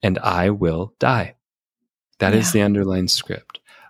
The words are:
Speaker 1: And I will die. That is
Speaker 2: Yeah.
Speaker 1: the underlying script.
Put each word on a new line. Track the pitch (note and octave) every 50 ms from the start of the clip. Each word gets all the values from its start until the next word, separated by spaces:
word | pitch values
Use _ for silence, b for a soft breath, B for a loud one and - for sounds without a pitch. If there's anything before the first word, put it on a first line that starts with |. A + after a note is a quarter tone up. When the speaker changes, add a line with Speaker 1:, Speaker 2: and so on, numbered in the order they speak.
Speaker 1:
And | - G2+ F#2 -
I | - G2 F2+ F2 F2+ G2
will | G#2 G2+ F#2+ E2+ D#2+ E2 F#2 - - -
die. | - B2 C3 A2+ F2 - - _ _ _ _ _ _ _ _ _ _ _ _ _ _ _ _ -
That | G2 F#2+ G#2
is | A2+ A2 -
Speaker 2:
Yeah. | -
Speaker 1:
the | G#2+ G2+
underlying | G#2 G2+ G2+ G2 F#2+ F#2 F#2 F#2 F2
script. | - - - - - - - - - - _ b b b b b